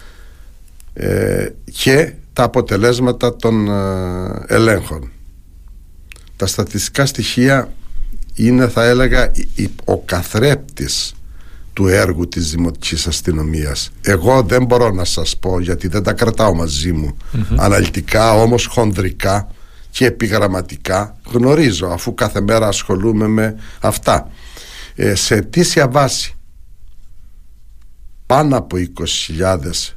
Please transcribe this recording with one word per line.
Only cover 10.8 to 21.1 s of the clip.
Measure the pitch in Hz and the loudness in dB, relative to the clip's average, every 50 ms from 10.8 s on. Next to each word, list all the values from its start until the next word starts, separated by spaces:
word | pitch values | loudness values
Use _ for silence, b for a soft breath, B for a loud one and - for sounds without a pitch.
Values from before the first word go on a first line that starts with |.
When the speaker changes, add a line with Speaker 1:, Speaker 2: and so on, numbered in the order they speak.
| 69 67 - - - - - b b b b b b b b b b b - | -6 -4 -4 -4 -6 -6 -8 b b b b b b b b b b b -2
Speaker 1:
του | - 98 | 0 2
έργου | 95 92 104 101 90 87 80 87 87 | 4 4 4 4 2 0 -2 -4 -4
της | - 87 85 78 | -4 -4 -4 -4
Δημοτικής | 78 82 85 82 78 - - - - 78 - | -2 -2 -2 -2 -2 -4 -6 -4 -4 -2 -2
Αστυνομίας. | 90 78 - - - 82 78 76 76 78 78 76 73 71 - - - - - | -2 -4 -2 -2 -2 0 0 0 -2 -2 -2 -2 -2 -4 -6 -8 -8 -10 -4
Εγώ | - 113 101 - 80 117 131 135 123 | 0 0 2 2 4 4 4 4 4
δεν | - 123 - 127 | 4 2 2 4
μπορώ | 113 123 120 120 113 | 4 4 4 4 4
να | 98 92 87 | 2 0 0
σας | - - - 113 - - | 0 0 0 0 -2 -2
πω, | - - 95 92 87 | -2 -2 0 0 0
γιατί | 90 85 87 82 - 92 | 0 0 -2 -2 -2 -2
δεν | 80 104 95 | -2 0 0
τα | - 113 | -2 0
κρατάω | - 120 - - - 110 104 90 | 0 0 0 2 2 2 2 2
μαζί | 80 82 78 71 71 78 87 85 | 2 0 -2 -2 -2 -2 -2 -2
μου | 78 76 76 - B B B B | -2 -2 -4 -4 B B B B
Speaker 2:
Μμμ. | 123 104 - - - | -2 -2 0 2 2
Speaker 1:
αναλυτικά, | 107 101 98 98 95 87 - 101 - - - 107 110 113 110 | 4 4 4 2 2 0 -2 -4 -4 0 2 2 4 6 6
όμως | 107 113 117 123 117 - | 6 6 4 4 2 0
χονδρικά | - - - 113 104 98 104 98 92 - - - 95 98 104 101 b b b b b b b b b | 0 0 0 0 2 0 0 -2 -2 -2 -2 0 0 0 0 -2 b b b b b b b b b
και | - - 131 | -2 2 2
επιγραμματικά | 120 - - 117 104 104 110 104 101 92 92 90 - - - - - 90 95 104 107 | 2 2 0 -2 -2 0 2 2 0 0 -2 -4 -6 -10 -8 -4 -2 -2 -2 -2 -4